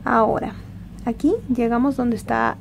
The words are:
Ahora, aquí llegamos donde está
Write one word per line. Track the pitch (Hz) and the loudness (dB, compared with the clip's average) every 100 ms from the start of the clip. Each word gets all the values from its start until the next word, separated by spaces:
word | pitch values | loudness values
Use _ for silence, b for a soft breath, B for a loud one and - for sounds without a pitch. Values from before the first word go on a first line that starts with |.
Ahora, | - 233 220 139 - B B B B B - | 2 2 4 2 -2 B B B B B -6
aquí | 233 294 453 - | 0 0 0 0
llegamos | 247 233 233 269 269 | 0 2 2 2 2
donde | 240 220 | 0 0
está | - 113 113 - | 0 0 0 -2